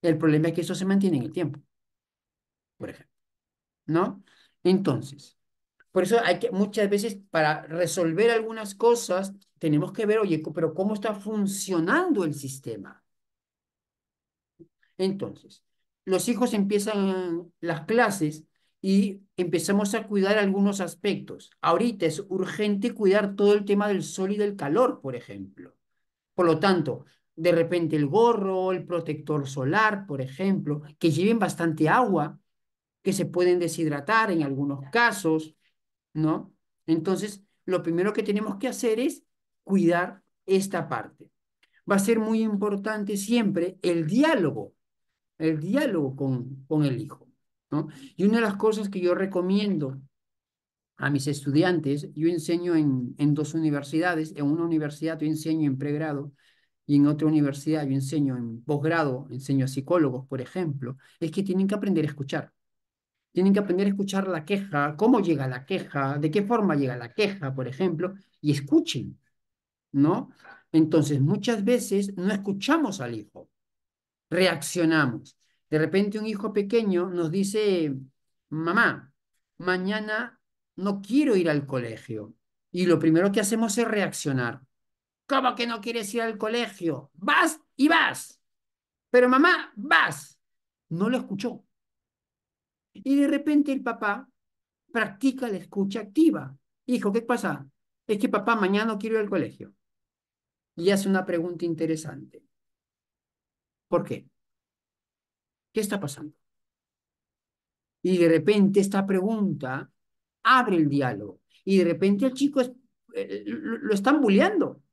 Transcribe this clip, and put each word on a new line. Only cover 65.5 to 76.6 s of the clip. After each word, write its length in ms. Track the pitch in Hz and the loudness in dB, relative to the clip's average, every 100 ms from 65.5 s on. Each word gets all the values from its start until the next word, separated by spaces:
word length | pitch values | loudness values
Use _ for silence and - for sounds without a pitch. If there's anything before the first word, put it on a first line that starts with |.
| 123 135 | -6 -6
queja, 520 | 185 - 143 135 143 | -6 -4 -4 -2 -2
de 120 | 156 | 0
qué 140 | 180 | 0
forma 320 | 202 233 202 147 | 0 0 2 2
llega 200 | 135 120 | 0 -4
la 160 | 117 | -10
queja, 400 | - 202 196 139 | -2 -2 -2 -6
por 140 | 135 120 | -6 -8
ejemplo, 480 | - 185 160 180 196 _ _ | -4 -2 -2 -6 -6 _ _
y 120 | 147 | -2
escuchen, 680 | 147 135 320 339 135 101 - _ _ _ _ _ _ _ | -2 2 2 2 -6 -8 -14 _ _ _ _ _ _ _
¿no? 400 | 139 147 208 269 - - - _ | 2 2 2 -4 -18 -20 -20 _
Entonces, 500 | 160 156 160 139 143 | 2 4 4 2 2
muchas 440 | 139 208 - 226 | 2 2 0 0
veces 520 | 202 247 240 196 202 185 | 2 0 2 -2 -2 -2
no 160 | 185 | -2
escuchamos 680 | 202 202 196 - 320 269 165 | -2 -4 -6 0 0 0 -4
al 140 | 120 113 | -8 -10
hijo, 340 | - - - _ _ _ _ _ _ _ _ | -14 -20 -20 _ _ _ _ _ _ _ _
reaccionamos. 1080 | 170 185 165 - 175 165 160 135 113 - _ _ _ _ | 2 2 0 -4 0 2 4 2 -2 -12 _ _ _ _
De 120 | 151 | 0
repente 400 | 156 190 202 214 | 2 0 0 -2
un 60 | 214 | -6
hijo 260 | 208 208 | -6 -4
pequeño 580 | 202 | -2